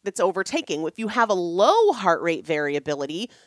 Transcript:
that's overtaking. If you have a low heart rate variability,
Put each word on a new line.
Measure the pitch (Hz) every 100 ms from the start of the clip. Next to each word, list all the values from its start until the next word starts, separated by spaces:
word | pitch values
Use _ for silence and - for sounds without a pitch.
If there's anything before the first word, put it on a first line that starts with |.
that's | 196 -
overtaking. | 185 180 185 311 - 156
If | 160 -
you | 220
have | 226 226
a | 190
low | 175 175 233 427 415
heart | 247 190 165
rate | 170 160 -
variability, | 151 147 143 156 143 139 165 240 _